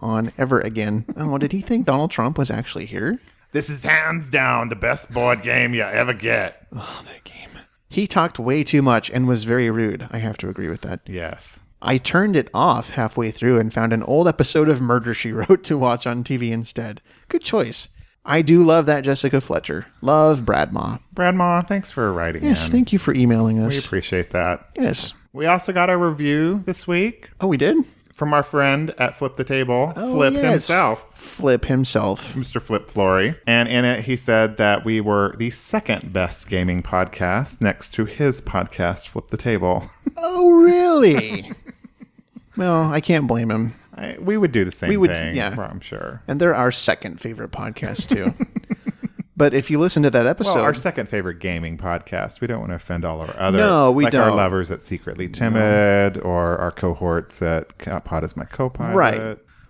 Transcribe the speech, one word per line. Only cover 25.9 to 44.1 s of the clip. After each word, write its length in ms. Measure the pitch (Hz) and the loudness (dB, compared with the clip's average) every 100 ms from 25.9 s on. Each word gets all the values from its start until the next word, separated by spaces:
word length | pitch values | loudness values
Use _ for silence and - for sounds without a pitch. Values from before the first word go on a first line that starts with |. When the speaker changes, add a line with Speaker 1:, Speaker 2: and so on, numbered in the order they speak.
| 180 | 2
Speaker 2:
review 680 | 175 147 147 151 160 202 185 | 0 0 0 2 0 -2 -4
this 200 | 180 - | -8 -4
week. 440 | 175 214 - - - | -2 -2 -4 -20 -4
Speaker 1:
Oh, 60 | 190 | -2
we 100 | 139 | 2
did? 220 | 156 320 - _ _ | 2 2 0 _ _
Speaker 2:
From 220 | - 151 | -6 0
our 80 | 147 | 2
friend 520 | 139 147 139 143 160 - | 2 0 2 2 -2 -2
at 180 | 123 - | -4 -2
Flip 180 | 135 - | -8 -4
the 60 | |
Table, 500 | 131 135 127 123 151 165 | -4 -2 0 0 0 -2
Speaker 1:
Oh, 160 | 240 | -4
Speaker 2:
Flip 220 | 254 139 | 2 2
Speaker 1:
yes. 100 | 196 | 2
Speaker 2:
himself. 760 | 214 160 - 185 135 113 - - | 2 2 2 2 2 -2 -8 -20
Speaker 1:
Flip 460 | - - 139 120 | -18 -2 2 2
himself. 720 | - 131 127 107 104 98 - 127 | 2 0 2 0 0 -4 -6 -10
Speaker 2:
Mister 240 | 123 117 | -8 -8
Flip 300 | - 107 - | -4 -4 -4
Flory. 460 | 107 95 95 107 160 - | 0 4 4 2 -2 0
And 240 | 117 117 | 2 2
in 160 | 123 123 | 2 2
it, 180 | 120 | 0
he 120 | 113 123 | -4 -6
said 420 | - 110 110 107 | 2 2 2 2
that 260 | 104 101 | 2 2
we 160 | 113 110 | 0 -2
were 340 | 104 101 98 - | 2 2 0 -2
the 120 | 117 | -6
second 600 | - - 214 - 104 - | -6 -4 -4 -2 -6 -4
best 340 | 92 92 - - | -4 -4 -6 -6
gaming 360 | 92 90 90 | -2 0 -2
podcast 800 | - 92 92 - 90 101 139 - | 0 0 0 -2 -2 -2 -4 -2
next 320 | 104 - - | -2 -2 -8
to 100 | - | -6
his 380 | 107 - 143 127 | -6 0 -2 0
podcast, 680 | - 95 - - 87 95 - | -4 -4 -4 -4 -4 -4 -10
Flip 200 | - - | -12 -8
the 100 | - | -6
Table. 500 | 120 104 92 98 - | -2 0 0 -2 -4
<laughs> 60 | - - 339 | -10 -10 -6
Speaker 1:
Oh, 280 | 330 359 359 339 | -4 4 6 8
really? 880 | 339 349 349 311 208 143 110 196 - - - - - _ - _ _ - _ - | 8 8 4 6 6 6 0 -6 -10 -16 -18 -20 -20 _ -20 _ _ -20 _ -4
Well, 360 | 180 165 156 | 2 2 2
I 80 | 151 | 0
can't 260 | - 165 127 | 2 2 2
blame 240 | 117 113 | 0 0
him. 240 | 107 113 - _ | 0 -2 -6 _
Speaker 2:
I, 220 | - - | -14 -12